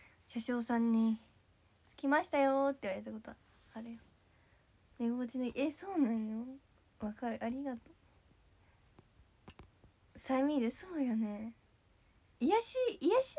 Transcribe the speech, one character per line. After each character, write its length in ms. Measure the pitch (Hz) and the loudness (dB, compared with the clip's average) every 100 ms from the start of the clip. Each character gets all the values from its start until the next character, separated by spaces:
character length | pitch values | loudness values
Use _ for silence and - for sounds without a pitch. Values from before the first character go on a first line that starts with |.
| - _ - | -20 _ -12
車 120 | 240 | -8
掌 220 | 226 247 | -2 -2
さ 160 | 233 233 | 0 2
ん 140 | 233 | 4
に、 280 | 226 226 220 - _ _ _ _ _ _ - | 4 4 2 -4 _ _ _ _ _ _ -4
「着 60 | |
き 60 | 277 | 2
ま 160 | 294 | 2
し 60 | 370 | 4
た 100 | 294 | 4
よ」 300 | 269 269 277 | 4 4 2
っ 20 | |
て 60 | 277 | 0
言 80 | 202 | -4
わ 60 | 196 | -4
れ 60 | |
た 80 | 220 | -6
こ 80 | 220 | -10
と 120 | - - _ _ - | -12 -18 _ _ -16
あ 80 | 226 | -14
る 120 | 233 | -12
よ。 60 | 233 - _ _ _ _ _ _ _ _ - | -14 -18 _ _ _ _ _ _ _ _ -4
寝 100 | 233 | -2
心 180 | 247 247 | 0 -2
地 100 | 254 | -2
の 80 | 247 | -2
い 40 | |
い。 40 | 233 | 0
え、 160 | 294 | -2
そ 160 | 294 381 | -2 -4
う 60 | 370 | 2
な 100 | 247 | 2
ん 180 | 226 214 | 2 -2
よ。 180 | 220 247 269 _ _ _ - | -6 -8 -12 _ _ _ -10
わ 140 | 214 | -8
か 160 | 214 240 | -6 -6
る。 100 | 220 | -4
あ 80 | 220 | -4
り 140 | 262 | -4
が 100 | 277 | -6
と 180 | 240 - | -8 -12
う。 20 | - _ _ _ _ _ _ _ _ _ _ - _ - _ - - - _ - _ _ - | -20 _ _ _ _ _ _ _ _ _ _ -20 _ -20 _ -20 -20 -20 _ -20 _ _ -14
サ 220 | - 262 | -2 2
イ 40 | |
ミ 140 | 277 302 | 2 2
ー 20 | |
で、 120 | 226 | 0
そ 160 | - 370 330 | -2 -8 -2
う 80 | |
よ 120 | 254 220 | 0 0
ね。 380 | 214 208 220 233 _ _ _ _ _ _ _ - | -2 -4 -10 -14 _ _ _ _ _ _ _ -2
癒 220 | 247 427 | 2 2
し、 140 | 466 508 494 - | 2 0 0 2
癒 220 | 302 480 | 4 4
し 140 | 539 | 2